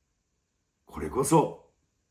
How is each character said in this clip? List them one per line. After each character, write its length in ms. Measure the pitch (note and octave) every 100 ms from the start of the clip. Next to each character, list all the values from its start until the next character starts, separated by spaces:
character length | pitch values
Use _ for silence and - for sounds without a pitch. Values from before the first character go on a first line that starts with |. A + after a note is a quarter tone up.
| _ _ _ _ _ _ _ _ _
こ 140 | -
れ 100 | D#2
こ 140 | A#2
そ 460 | C#3+ D#3+ C3 - - _ _ _ _